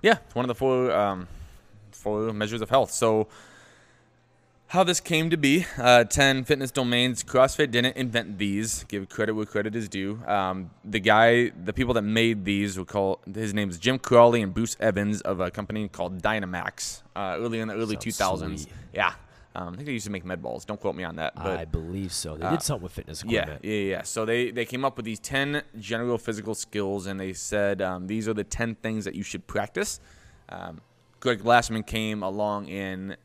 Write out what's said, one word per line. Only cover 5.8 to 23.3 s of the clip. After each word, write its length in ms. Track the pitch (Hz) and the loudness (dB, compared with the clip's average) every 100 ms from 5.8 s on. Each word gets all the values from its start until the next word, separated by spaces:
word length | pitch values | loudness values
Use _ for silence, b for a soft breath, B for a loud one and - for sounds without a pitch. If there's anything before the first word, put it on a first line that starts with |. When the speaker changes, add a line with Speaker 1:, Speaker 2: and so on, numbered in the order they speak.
| 123 123 | 8 8
Speaker 1:
ten 380 | 117 - 139 131 | 8 4 4 4
fitness 260 | 123 147 131 | 2 0 0
domains. 520 | 139 123 120 127 117 | 0 2 2 2 0
CrossFit 480 | - 131 135 - 143 | 0 6 6 6 2
didn't 260 | 120 123 - | 4 2 0
invent 420 | 127 117 95 101 | -2 -2 -4 -4
these. 460 | 101 98 110 - - | -2 0 -2 -6 -6
Give 200 | 101 95 | -8 -8
credit 260 | - 107 | -2 -2
where 120 | 107 107 | 0 -2
credit 300 | 107 104 107 | -2 -2 -4
is 120 | 104 | -6
due. 320 | 98 98 110 - | -4 -4 -6 0
Um, 440 | 101 95 95 90 - | 0 0 -2 -8 -14
the 140 | 101 107 | -4 0
guy, 520 | 101 107 113 120 120 | 6 8 8 6 2
the 220 | - 90 | -2 -8
people 220 | 107 123 | -4 0
that 80 | 117 | 0
made 420 | 104 110 117 110 | 2 2 2 2
these 320 | 95 101 101 92 | 0 0 0 -4
were 60 | |
called, 360 | 90 104 98 95 - | -6 -2 0 -2 -6
his 220 | 98 110 | -8 -4
name 140 | 101 101 | -2 -4
is 80 | 85 | -2
Jim 200 | 104 131 | 0 0
Crowley 440 | - 123 120 120 | 6 8 10 8
and 100 | 101 | 0
Bruce 240 | 90 117 - | -2 -4 0
Evans 400 | 113 98 101 104 | 0 2 0 -2
of 180 | - 95 | -2 -2
a 100 | 90 | -2
company 360 | - 101 107 104 | -4 -8 -6 -6
called 320 | - 90 92 | -6 -6 -4
Dynamax, 800 | 104 110 92 90 90 - - - - | -2 -2 -4 -6 -8 -8 -10 -10 -14
uh, 220 | - 98 87 | -8 -6 -4
early 220 | 117 113 | -4 -4
in 80 | 110 | -4
the 60 | |
early 200 | 104 113 | -4 -4
Speaker 2:
Sounds 100 | 104 | -4
Speaker 1:
two 80 | - | -6
thousands. 500 | 107 95 95 92 76 | -2 0 0 -4 -8
Speaker 2:
sweet. 120 | 76 B B | -12 B B
Speaker 1:
Yeah. 200 | - 92 - b b b - | 0 0 0 b b b -10
Um, 120 | 87 | -10
I 80 | 90 | -10
think 100 | 110 | -8
they 60 | |
used 140 | 123 104 | -8 -6
to 40 | |
make 140 | 98 | -10
med 180 | 85 90 | -8 -8
balls. 220 | 62 58 | -8 -10
Don't 160 | - 107 | -10 -6
quote 160 | 104 76 | -4 -4
me 80 | |
on 100 | 90 82 | -8 -4
that. 200 | 78 - | -6 -4
But, 240 | 85 87 | -4 -4
Speaker 2:
I 40 | |
believe 480 | 80 80 80 95 95 | -4 -4 -4 -6 -6
so. 240 | - 82 76 | -6 -8 -6
They 80 | |
Speaker 1:
uh, 60 | 90 | -2
Speaker 2:
did 120 | 87 | -2
something 200 | - 135 | -2 -4
with 80 | 90 | -6
fitness 300 | - - 78 | -12 -12 -12
Speaker 1:
yeah, 180 | 107 | -2